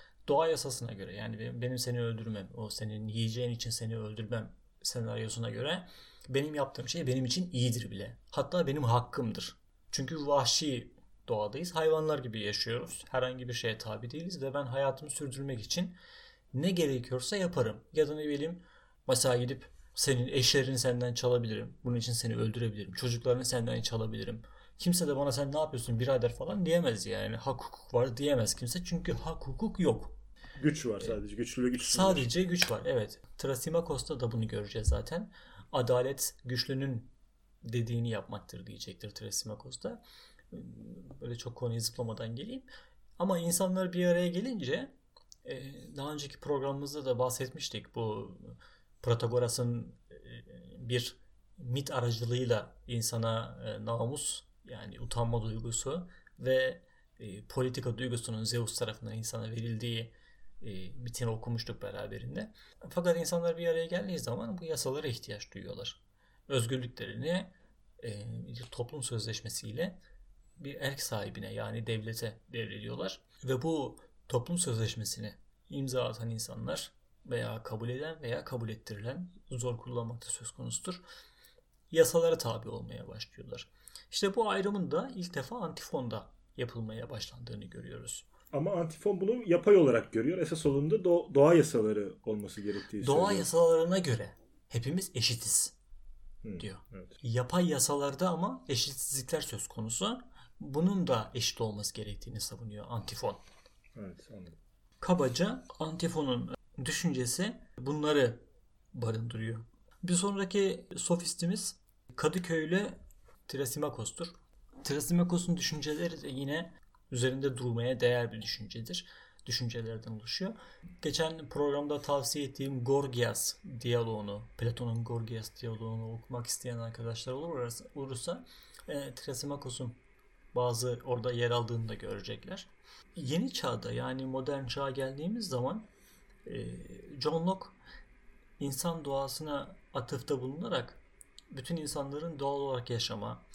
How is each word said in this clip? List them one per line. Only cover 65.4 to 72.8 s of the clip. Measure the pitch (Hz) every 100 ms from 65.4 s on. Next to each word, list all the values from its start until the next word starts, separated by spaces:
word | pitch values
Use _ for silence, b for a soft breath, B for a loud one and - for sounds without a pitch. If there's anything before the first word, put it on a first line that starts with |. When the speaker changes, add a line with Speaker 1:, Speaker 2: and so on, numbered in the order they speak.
| -
Speaker 1:
duyuyorlar. | 98 92 - - - _ _ _ _ -
Özgürlüklerini, | 135 117 131 120 - 101 110 147 185 - b b b - -
e, | 117 104 113 113 123
bir | 120 123
toplum | - 120 147
sözleşmesiyle | - 113 110 110 - - 110 123 180 - b b - - - -
bir | 139 139
erk | 139 135
sahibine, | - 107 104 107 104
yani | 107 110 113 117
devlete | 113 110 113 110 - -
devrediyorlar. | 120 107 104